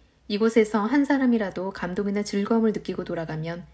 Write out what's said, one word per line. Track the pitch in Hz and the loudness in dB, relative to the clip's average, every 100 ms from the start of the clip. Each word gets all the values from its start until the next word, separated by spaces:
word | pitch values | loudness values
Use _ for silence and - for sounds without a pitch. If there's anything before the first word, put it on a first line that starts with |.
| _ _ - | _ _ -6
이곳에서 | 208 226 226 214 220 | 0 4 4 4 2
한 | 208 285 277 | 2 2 4
사람이라도 | 277 262 233 196 180 185 | 2 4 2 0 -4 -6
감동이나 | 196 175 185 202 202 | -6 -6 -4 -2 -2
즐거움을 | 208 202 202 226 220 | -2 -2 0 2 2
느끼고 | 202 - 180 | 0 -4 -6
돌아가면 | 180 170 160 156 160 170 - | -6 -6 -6 -6 -6 -8 -12